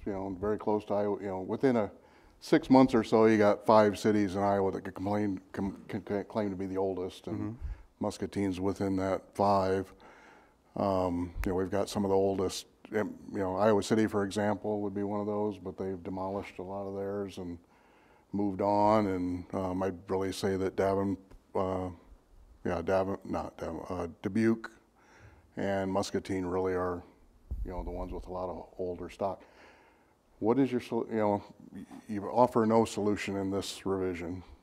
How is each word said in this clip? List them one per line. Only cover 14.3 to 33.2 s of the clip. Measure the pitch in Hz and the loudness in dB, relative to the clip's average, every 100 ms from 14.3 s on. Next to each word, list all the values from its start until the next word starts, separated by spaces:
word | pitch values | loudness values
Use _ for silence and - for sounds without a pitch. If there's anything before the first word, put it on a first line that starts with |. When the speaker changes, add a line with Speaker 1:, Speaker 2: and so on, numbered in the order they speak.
| 101 104 101 107 104 | 0 0 0 -2 -4
Speaker 1:
would | 101 | -4
be | 98 | -4
one | 101 104 | -4 -4
of | 104 | -2
those, | 104 104 95 | -2 -2 -4
but | 90 - | -10 -6
they've | 95 95 | -6 -6
demolished | 85 92 95 101 95 - | -8 -6 -4 -6 -8 -12
a | |
lot | 92 98 98 | -10 -8 -8
of | 98 | -6
theirs | 98 101 98 92 | -6 -4 -6 -8
and | 87 87 _ _ _ _ _ _ _ | -10 -12 _ _ _ _ _ _ _
moved | 98 101 95 | -2 -2 0
on, | 101 104 104 110 101 | 0 2 4 4 2
and, | 92 90 90 87 | -2 -4 -6 -6
um, | 98 92 92 | -4 -4 -2
I'd | 95 87 - | -4 -6 -4
really | 95 95 | -2 -2
say | 87 104 95 | -2 -2 0
that | 95 - | -2 0
Davin-, | 95 98 98 92 - - _ 104 | 2 2 0 -4 -8 -20 _ -4
uh, | 95 92 92 87 - - _ - - - - | -2 -2 -6 -10 -20 -20 _ -20 -20 -8 -4
yeah, | 120 | -2
Davin-, | 82 95 95 98 | 0 0 0 -4
not | - 85 - - | -6 -6 -6 -8
Davin-, | 85 82 - | -8 -8 -8
uh, | 90 85 85 | -6 -8 -8
Dubuque | 104 101 113 113 - - _ _ _ - - - _ - | -4 2 2 2 -4 -18 _ _ _ -20 -20 -20 _ -6
and | 98 98 95 | -2 -2 0
Muscatine | 98 101 98 - 95 90 | -2 -2 -4 -4 -4 -2
really | 92 92 | -2 0
are, | 90 90 87 - _ - _ - - | 0 -2 -4 -10 _ -20 _ -12 -8
you | - | -6
know, | 90 | -6
the | 87 | -8
ones | 90 92 | -8 -8
with | 90 87 | -10 -8
a | |
lot | 90 92 | -8 -6
of | 82 - - | -8 -12 -8
older | 90 87 87 | -6 -6 -10
stock. | - 98 - - - - - _ _ _ _ _ _ | -4 -4 -4 -14 -20 -20 -20 _ _ _ _ _ _
What | 104 123 | 2 4
is | 131 | 2
your | 123 | 0
sol-, | - 117 113 | -2 -4 -2
you | 113 | 0
know, | 104 104 - - - | 0 0 -4 -20 -18
y-, | 98 - - - | -16 -16 -18 -8
you | 104 | -6
offer | 98 113 123 120 110 | -2 4 4 6 6
no | 113 110 | 4 4
solution | - 104 101 | 0 0 0